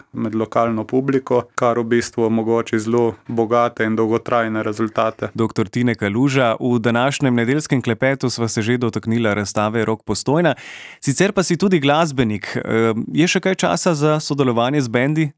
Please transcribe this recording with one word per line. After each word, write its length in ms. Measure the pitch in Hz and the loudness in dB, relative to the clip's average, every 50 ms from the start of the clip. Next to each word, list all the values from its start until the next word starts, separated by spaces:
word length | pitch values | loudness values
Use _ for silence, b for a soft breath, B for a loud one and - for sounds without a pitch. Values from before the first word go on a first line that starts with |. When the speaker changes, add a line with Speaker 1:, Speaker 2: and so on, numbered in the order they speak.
| - _ | -8 _
Speaker 1:
med 220 | - 120 117 113 110 | -8 -6 -6 -4 -2
lokalno 500 | 110 110 107 - 117 117 117 113 107 107 | -4 -4 -2 0 0 0 0 0 -4 -4
publiko, 600 | - 127 131 135 139 135 131 - - 127 123 117 - _ | -2 -2 0 0 0 0 -2 0 0 0 0 -2 -2 _
kar 220 | - 131 120 117 | 0 0 2 2
v 80 | 120 117 | 0 0
bistvu 380 | 113 120 117 110 - - 120 113 | 0 0 0 0 -2 -2 0 0
omogoči 560 | 110 113 113 110 113 117 117 113 - 120 113 | 2 2 0 0 2 0 0 0 0 -2 -2
zelo 360 | 107 113 117 120 117 113 104 - _ | 0 0 2 2 2 0 -2 -4 _
bogate 580 | - 120 117 113 107 120 120 120 117 - - 110 | -6 -2 -2 0 2 2 2 2 0 0 -2 -2
in 120 | 110 110 | 0 0
dolgotrajne 680 | 110 113 107 117 113 - - 123 117 113 110 110 110 110 | 0 0 2 0 0 0 0 0 0 0 0 -2 -4 -4
rezultate. 640 | 110 104 107 113 107 - 113 110 113 - - 117 107 | -4 -4 -4 -4 -2 -2 -2 -2 -2 -2 -4 -8 -6
Speaker 2:
Doktor 360 | - 113 113 107 - - 110 | -2 -2 -2 -2 0 -2 -4
Tine 280 | 101 - 123 123 123 110 | -2 -2 -2 0 0 0
Kaluža, 600 | - 110 101 101 117 135 143 131 139 127 117 110 | 0 -2 -2 0 0 0 2 2 2 2 2 0
v 240 | - 117 123 120 120 | 0 0 0 0 0
današnjem 560 | 107 120 113 120 127 143 139 - 143 131 120 | 2 0 2 2 0 0 0 0 0 2 2
nedeljskem 460 | 120 117 117 139 151 - - 143 127 | 2 2 2 0 0 0 0 -2 -2
klepetu 480 | - 123 113 - 131 135 139 131 131 123 | 0 -2 -2 0 0 0 0 0 -2 -2
sva 180 | - - 117 | -2 -2 -2
se 140 | 110 - 120 | -2 -2 -2
že 160 | 104 113 123 | 0 0 0
dotaknila 560 | 123 123 113 - 107 - 113 113 120 113 107 101 | 0 0 -2 -2 -2 -2 -2 0 0 0 0 0
razstave 520 | 104 101 98 - 107 104 107 110 117 107 | 0 -2 -2 -2 -2 0 0 0 0 0
Rok 180 | 110 110 - _ | 0 -2 -4 _
Postojna. 520 | - 107 - - 127 143 170 175 156 127 - B B B B B B B B | -4 -4 -2 0 0 2 2 2 2 0 -2 B B B B B B B B
Sicer 320 | B 147 127 - 185 202 | B -2 0 2 2 2
pa 120 | 202 202 175 | 2 0 0
si 140 | - 180 | 0 0
tudi 220 | 147 196 208 185 156 | 0 2 2 2 2
glasbenik. 680 | 135 139 143 156 175 156 135 127 123 107 107 98 - - - | 4 4 4 4 2 2 2 0 0 0 -2 -4 -6 -6 -6
Eh, 380 | 127 - - 113 113 113 113 110 113 - - | -6 -4 0 2 2 2 2 2 0 -4 -2
je 180 | - 143 165 | 0 2 2
še 120 | 180 - 185 | 2 2 0
kaj 140 | - 190 190 | 0 0 0
časa 360 | - - 175 175 170 - 185 160 | 0 0 0 0 0 0 0 0
za 260 | 143 147 151 151 151 | 2 2 2 2 0
sodelovanje 600 | - - 143 139 135 127 117 117 117 127 143 151 | 0 -2 0 0 2 2 2 2 0 2 2 0
z 60 | 131 | 0
bendi? 440 | 117 110 120 127 143 156 160 156 139 - | 0 0 0 0 0 0 0 -2 -2 -4